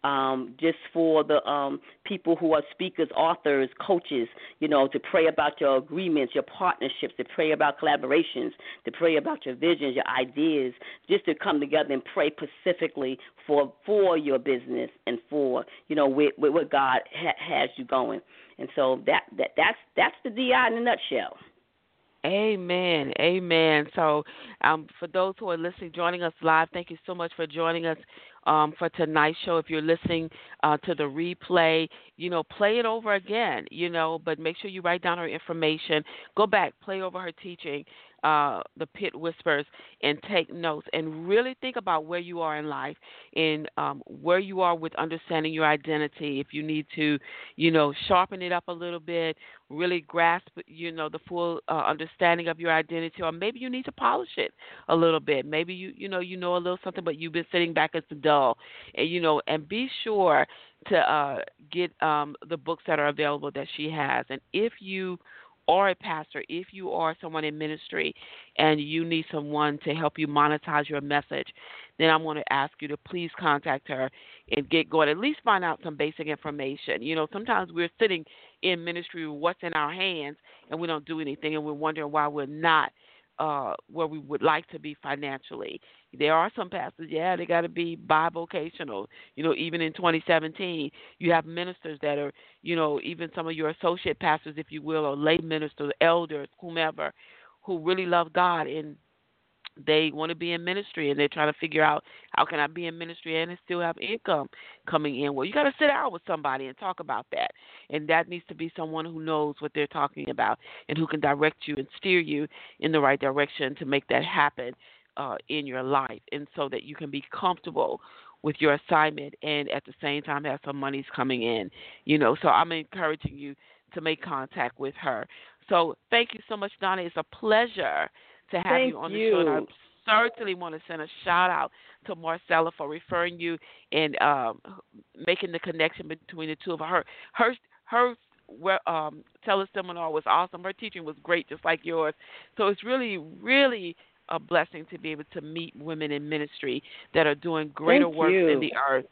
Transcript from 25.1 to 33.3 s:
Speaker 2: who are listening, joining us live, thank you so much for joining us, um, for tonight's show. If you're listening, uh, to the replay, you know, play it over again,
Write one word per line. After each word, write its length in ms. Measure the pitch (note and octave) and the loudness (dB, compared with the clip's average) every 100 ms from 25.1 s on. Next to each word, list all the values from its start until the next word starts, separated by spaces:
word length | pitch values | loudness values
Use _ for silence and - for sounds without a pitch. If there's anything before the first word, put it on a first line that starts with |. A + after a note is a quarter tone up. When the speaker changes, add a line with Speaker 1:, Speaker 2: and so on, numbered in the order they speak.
| F#3 F#3+ F#3+ | 0 0 -2
Speaker 2:
who 120 | G#3 | -4
are 60 | E3+ | -2
listening, 360 | E3+ F#3+ F3 | -4 -6 -12
joining 300 | D#3+ E3+ F3+ | -2 -2 0
us 80 | E3+ - | -4 0
live, 260 | D#3+ D#3+ D#3+ | 4 4 4
thank 180 | F3 F3 | -4 -10
you 80 | E3 - | -14 -10
so 80 | |
much 160 | F3+ E3+ - | -6 -6 -4
for 100 | D#3 | -6
joining 400 | D3+ E3 E3 E3 | -2 0 0 -2
us, 100 | D#3+ - - - - | -4 -10 -20 -20 -4
um, 300 | - D3+ D3+ D#3+ | 4 4 4 2
for 120 | E3+ | -4
tonight's 500 | - D#3 D#3 D3+ E3 | 0 2 4 4 2
show. 140 | - E3 | 0 0
If 120 | D#3 | 0
you're 100 | D#3+ | -2
listening, 480 | D#3 E3 - E3 D#3+ - - - | 2 0 2 -2 -4 -10 -20 0
uh, 140 | D3+ D3+ | 2 2
to 180 | - D3+ | -2 -2
the 80 | |
replay, 840 | D3 C#3+ F3 F3 - F3+ E3 D#3+ D#3+ - - - | -2 -2 -4 -6 2 4 6 4 0 -8 -20 -8
you 120 | F3 | -4
know, 140 | E3+ | -2
play 380 | D3+ - G#3 A#3 | -4 0 2 2
it 60 | A3+ | 0
over 280 | A3+ A3 | -2 0
again, 520 | G3+ F3+ | -2 0